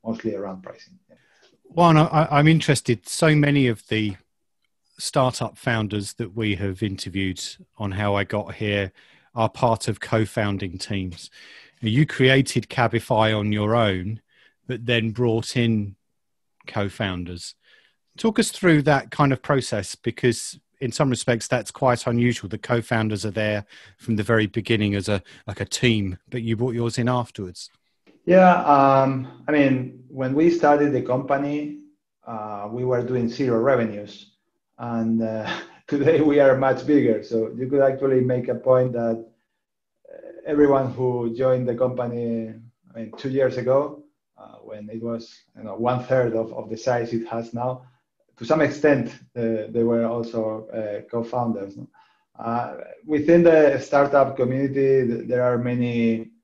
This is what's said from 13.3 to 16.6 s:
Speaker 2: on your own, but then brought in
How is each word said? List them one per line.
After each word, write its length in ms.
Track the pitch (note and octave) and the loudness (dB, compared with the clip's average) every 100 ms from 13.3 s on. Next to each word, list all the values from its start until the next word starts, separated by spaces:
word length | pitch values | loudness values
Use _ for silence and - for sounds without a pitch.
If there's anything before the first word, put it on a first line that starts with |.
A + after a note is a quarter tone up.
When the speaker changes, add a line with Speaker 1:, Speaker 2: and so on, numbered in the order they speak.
| G#2+ | 2
Speaker 2:
on 140 | G#2 | 0
your 240 | G#2 G#2 | 0 0
own, 460 | A#2 A2 F#2 F#2 A2 _ _ _ _ - | 2 2 0 -6 -10 _ _ _ _ -10
but 180 | A#2+ A#2+ | -8 -2
then 240 | A#2 A2+ | 0 0
brought 460 | A2 A#2+ A2+ - B2+ | 0 0 0 -2 0
in 400 | A#2 A2 G#2 - _ _ _ _ _ _ | 0 0 -4 -12 _ _ _ _ _ _